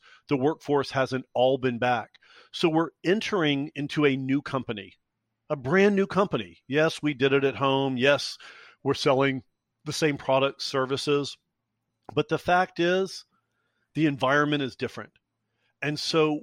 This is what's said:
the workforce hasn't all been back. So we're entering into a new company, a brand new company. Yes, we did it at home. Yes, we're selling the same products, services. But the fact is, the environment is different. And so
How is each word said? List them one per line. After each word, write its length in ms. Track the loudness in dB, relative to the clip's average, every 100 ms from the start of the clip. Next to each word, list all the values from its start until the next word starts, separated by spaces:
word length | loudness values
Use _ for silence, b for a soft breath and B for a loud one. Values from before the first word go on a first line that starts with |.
| b b b
the 100 | 0
workforce 540 | 0 -2 -2 -2 0
hasn't 340 | -2 -2 -4 -6
all 240 | 2 2 2
been 200 | -2 -2
back. 320 | 0 -2 -4 _ b b b
So 180 | -2 0
we're 200 | 2 0 -4
entering 680 | 0 0 0 0 0 0 -2 -6
into 300 | -6 0 2
a 100 | 2
new 260 | 0 -2
company, 520 | -2 -6 -6 -10 -12 -20 _ _ _ _ -8
a 60 | -6
brand 400 | 0 4 4 4
new 120 | 0
company. 520 | 0 0 -2 -6 -14 -4
Yes, 340 | 0 0 0
we 120 | -4
did 200 | 0 2
it 100 | 2
at 140 | 2 0
home. 400 | 0 2 0 2
Yes, 400 | 2 2 0 -12 B B B B
we're 100 | -4
selling 500 | -2 2 2 2 -2 -8 _ _ _ -10
the 80 |
same 240 | -2 0 0
products, 480 | 0 2 2 -2 -6
services. 720 | -2 -2 -2 0 0 -2 -10 _ _ _ _ _ _ -10
But 160 | -4 -2
the 100 | -2
fact 400 | 0 0 0 -2
is, 460 | 0 0 -2 -8 -20 _ _ _ _ _ _
the 120 | 0 0
environment 580 | 2 2 4 2 0
is 140 | -2 -6
different. 340 | -10 -8 -16 _ _ _ _ _ _ -10
And 180 | -6 -6
so 400 | -2 2 2 0